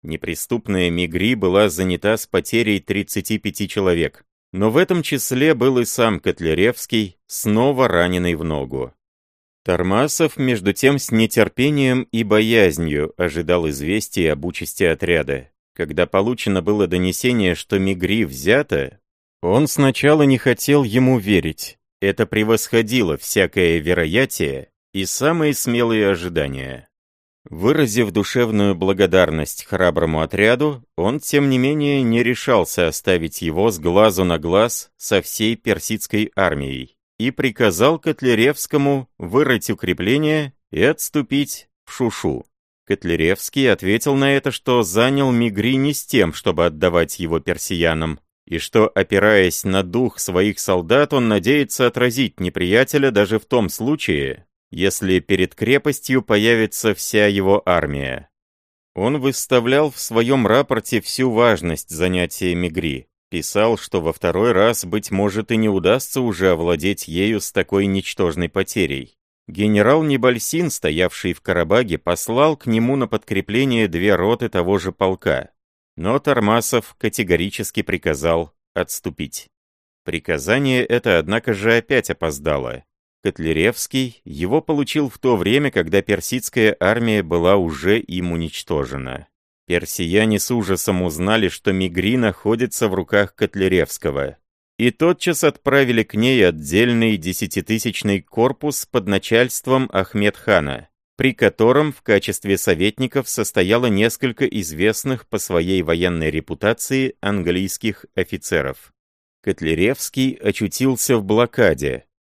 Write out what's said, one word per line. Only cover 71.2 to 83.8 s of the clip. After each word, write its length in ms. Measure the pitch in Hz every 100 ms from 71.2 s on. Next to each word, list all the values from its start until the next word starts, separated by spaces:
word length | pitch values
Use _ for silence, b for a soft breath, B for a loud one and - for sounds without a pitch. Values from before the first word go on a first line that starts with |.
| 92
в 80 | 85
Карабаге, 580 | - 87 82 107 117 82
послал 580 | - 87 - 117 151 147
к 100 | 123
нему 300 | 113 120 139
на 100 | 117
подкрепление 800 | 107 - 95 95 110 135 117 107
две 300 | 82 98 90
роты 320 | 95 117 117
того 300 | 95 87 101
же 120 | 92
полка – 600 | - 95 92 95 65 - _ _ _ _ -
но 220 | 87 135
Тармасов 760 | - 131 104 117 - 120 - _
категорически 840 | 110 - 98 85 95 - 104 -
приказал 720 | - 90 90 71 82 82 82 _ _
отступить. 760 | - 90 - 92 69 73 - - _ _ _ _ _
Приказание 800 | - 80 - 78 71 123 139 127
это, 340 | - 120 117 87
однако 360 | 78 110 -
же, 220 | 98 110 117
опять 340 | - 127 -
опоздало. 760 | 82 82 71 76 71 62 62 _ _ _ _
Котляревский 1000 | 101 - 80 78 95 123